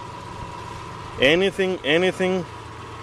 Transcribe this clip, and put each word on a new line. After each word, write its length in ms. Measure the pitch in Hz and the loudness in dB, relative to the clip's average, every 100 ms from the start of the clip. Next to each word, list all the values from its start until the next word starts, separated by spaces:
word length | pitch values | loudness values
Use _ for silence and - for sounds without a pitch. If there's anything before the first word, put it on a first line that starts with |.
| - - - - - - - - - - - - | -12 -12 -12 -10 -10 -10 -10 -10 -10 -10 -10 4
anything, 600 | 127 170 196 - 190 185 | 6 6 4 2 0 0
anything 600 | - 165 185 156 185 185 170 - - - - - | 2 4 4 2 0 0 -2 -10 -14 -12 -12 -12